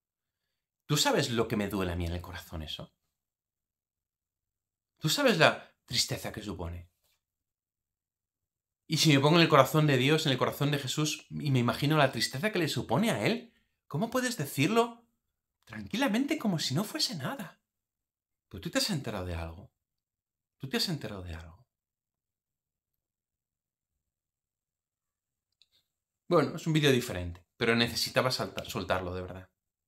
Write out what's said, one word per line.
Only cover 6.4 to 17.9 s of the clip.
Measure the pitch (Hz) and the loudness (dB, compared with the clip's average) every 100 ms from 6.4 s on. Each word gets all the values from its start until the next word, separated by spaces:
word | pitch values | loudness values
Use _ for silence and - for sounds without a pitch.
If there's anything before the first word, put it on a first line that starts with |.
supone? | 101 90 85 87 85 _ _ _ _ _ _ _ _ _ _ _ _ _ _ _ _ _ _ _ - | -8 -8 -8 -10 -14 _ _ _ _ _ _ _ _ _ _ _ _ _ _ _ _ _ _ _ -4
Y | 165 | 2
si | 160 | 6
me | 139 | 6
pongo | 147 170 | 6 6
en | |
el | 165 | 6
corazón | 143 131 156 151 | 6 6 4 4
de | 131 | 4
Dios, | 131 156 147 | 4 2 2
en | |
el | 127 | 0
corazón | 120 - 143 | 0 -2 0
de | 143 | 0
Jesús, | 127 - 151 - - | -2 -2 -2 -4 -8
y | 156 147 | -6 0
me | 131 | 2
imagino | 120 117 - 156 | 2 2 2 4
la | 135 | 4
tristeza | 120 - 131 208 | 2 -6 -4 -2
que | 202 | -2
le | 151 | -2
supone | - - 127 226 | -2 0 0 2
a | 117 | 0
Él, | 120 233 - _ _ _ - | 0 -2 -6 _ _ _ -10
¿cómo | 147 226 | -6 -4
puedes | 254 247 240 | -2 -2 -4
decirlo | 135 - 156 233 240 - _ _ _ _ _ _ - | -6 0 2 2 2 -2 _ _ _ _ _ _ -16
tranquilamente | 107 101 208 277 214 277 311 | -14 -8 -2 0 0 -2 -2
como | 220 160 | -2 -2
si | - | -2
no | 135 | -2
fuese | 214 302 - 180 | -2 -4 -4 -4
nada? | 143 269 170 - _ _ _ | -8 -8 -12 -18 _ _ _